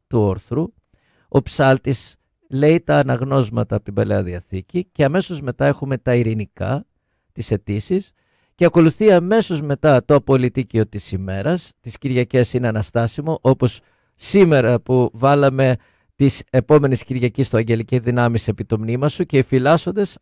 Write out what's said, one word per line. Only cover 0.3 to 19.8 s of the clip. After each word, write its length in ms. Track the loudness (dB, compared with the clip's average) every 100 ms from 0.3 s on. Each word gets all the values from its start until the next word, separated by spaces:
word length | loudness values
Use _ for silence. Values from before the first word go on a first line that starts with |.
| -2 -6 -6 -6 _ _ _ _ _ _
ο 140 | -2
ψάλτης 760 | -2 0 2 2 0 -6 -8 _ _ _ _
λέει 320 | 0 2 2
τα 160 | 2 0
αναγνώσματα 800 | 0 -2 0 0 0 -4 -4 -4
από 80 |
την 100 | -4
Παλαιά 300 | -4 -2 -2
Διαθήκη 640 | -4 -10 -10 -12 -8 -8 -8
και 120 | -2
αμέσως 380 | 0 0 -4 -8
μετά 240 | -10 -2 -2
έχουμε 320 | -2 -6 -6
τα 180 | -2 0
ειρηνικά, 720 | 0 -4 -8 _ -6 -6 -8 _ _ _ _
τις 200 | -14 -6
αιτήσεις, 600 | -6 -4 -8 -4 -6 -6 _ _ _ _ _
και 100 | 2
ακολουθεί 460 | 4 4 4 4
αμέσως 500 | 4 4 0 0 -6
μετά 440 | -4 -2 2 2 4
το 100 | 2
απολυτίκιο 720 | 4 0 0 -4 -4 -2 -2
της 240 | -6 -10
ημέρας. 600 | -8 -6 -6 -4 -4 -8 _
Τις 160 | -18 -10
Κυριακές 560 | -4 -2 0 0 0
είναι 140 | 0 -2
αναστάσιμο, 720 | -4 -4 -2 -4 -4 -6 -2
όπως 380 | 0 2 0 -4 _ _ _ _
σήμερα 640 | 0 4 6 4 2 0
που 300 | 0 0 0
βάλαμε 640 | 0 2 4 2 2 0 0 _ _ _ _
τις 280 | 0 0 -2
επόμενες 540 | -2 4 4 4 -2
Κυριακές 440 | -4 -4 -4 -2 -2
στο 100 | 0
Αγγελική 420 | 0 -2 0 -2
Δυνάμεις 480 | 0 0 0 0 -4
επί 180 | -6 -4
το 120 | -4
μνήμα 280 | -4 -2 -2
σου 160 | -2
και 140 | -2 0
οι 60 |
φυλάσσοντες 720 | 2 0 2 0